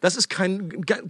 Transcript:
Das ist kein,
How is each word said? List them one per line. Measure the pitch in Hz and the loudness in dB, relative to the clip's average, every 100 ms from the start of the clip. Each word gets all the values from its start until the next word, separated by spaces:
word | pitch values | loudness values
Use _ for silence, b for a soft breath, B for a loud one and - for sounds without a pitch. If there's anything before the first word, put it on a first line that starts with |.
Das | 180 247 | 2 2
ist | - | -2
kein, | - 185 196 170 - 170 214 | 0 0 0 -6 -6 -2 -2